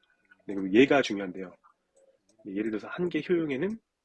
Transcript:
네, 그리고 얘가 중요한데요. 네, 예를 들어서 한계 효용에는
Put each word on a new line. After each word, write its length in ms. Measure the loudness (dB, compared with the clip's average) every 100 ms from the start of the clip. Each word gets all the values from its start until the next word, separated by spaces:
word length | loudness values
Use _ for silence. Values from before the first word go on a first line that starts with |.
| _ _ _ _ -8
네, 80 | -4
그리고 180 | 2
얘가 280 | 6 6 6
중요한데요. 520 | 2 -4 -6 -10 -14 -16 _ _ _ _ _ _ _ _ -10
네, 100 | -6
예를 160 | -4
들어서 160 | -4 -8
한계 340 | -6 -4 -2 0
효용에는 500 | 0 0 -2 -4 -6 _ _